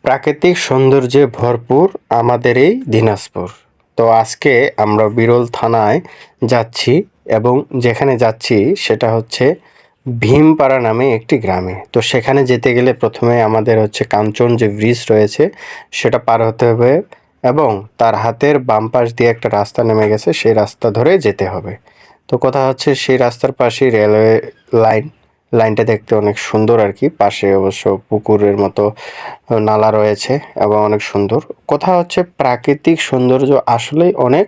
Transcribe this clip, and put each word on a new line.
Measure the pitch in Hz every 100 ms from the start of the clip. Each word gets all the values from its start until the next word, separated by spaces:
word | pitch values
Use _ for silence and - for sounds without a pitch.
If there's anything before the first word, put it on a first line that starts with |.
প্রাকৃতিক | 139 135 - 147 180 175
সৌন্দর্যে | - 131 135 139 123 131 135
ভরপুর | - 120 117 120 131 185 - _
আমাদের | 117 120 120 123 120
এই | 151 254 247
দিনাজপুর। | 110 113 104 - 92 90 - _ _ _ -
তো | 113
আজকে | 113 110 - 147 123 139 -
আমরা | 107 107 110
বিরল | 113 113 120 120
থানায় | - 113 113 104 117 - - - _
যাচ্ছি | 120 123 117 - - 147 - _ -
এবং | 110 120 131 147 131
যেখানে | 120 113 139 120
যাচ্ছি | 117 110 - 110 117 202
সেটা | - 113 117
হচ্ছে | 113 110 - 127 180 _ _ _ _
ভীমপাড়া | 131 117 120 139 156 156 139 131
নামে | 117 113 135
একটি | 113 - 117
গ্রামে। | 95 92 90 95 -
তো | 120
সেখানে | - 127 113 139
যেতে | 127 123 131
গেলে | 120 127
প্রথমে | 120 - - 117 120
আমাদের | 110 110 113 110
হচ্ছে | 107 -
কাঞ্চন | - 104 107 101 120 117
যে | 110
ব্রিজ | 101 117 120 -
রয়েছে | 107 104 - 165 - - - -
সেটা | - 120 120
পার | - 113
হতে | 113 110
হবে | 120 113 123 151 - - _ _
এবং | 123 147 139 101 104 -
তার | 117
হাতের | 107 113 117 143 147
বাম | 120 110 110
পাশ | 127 117
দিয়ে | 117 117
একটা | 117 113
রাস্তা | 104 104 -
নেমে | 117 110 107
গেছে, | 107 -
সেই | 160 113
রাস্তা | 107 101 - 117
ধরে | 104 131 190
যেতে | 117 - 92
হবে। | - 107 113 _ _ _ _
তো | - 123
কথা | 131 135
হচ্ছে | 131 131 -
সেই | 135 - 127
রাস্তার | 120 117 131
পাশেই | - 123 - 135
রেলওয়ে | 110 104 107 110 110 - _ _
লাইন, | 117 110 110 147 _ _ _ _
লাইনটা | 120 110 107
দেখতে | 113 107 -
অনেক | 107 104 104
সুন্দর | - 110 110 117
আর | 104
কি। | - 143 -
পাশে | 101 - 101
অবশ্য | 98 95 - 104 98
পুকুরের | _ 107 107 107 104 101
মতো | 98 - 104 110 - - - - _ 117
নালা | 107 107 110
রয়েছে | 107 107 104 - 139 -
এবং | - 101 107
অনেক | 107 104
সুন্দর। | - 101 101 120 - - -
কথা | 147 - 180
হচ্ছে | 175 - 180 -
প্রাকৃতিক | 147 120 123 143 - 165
সৌন্দর্য | - 131 127 131 135 135 -
আসলেই | 120 - 151 175 -
অনেক | 123 143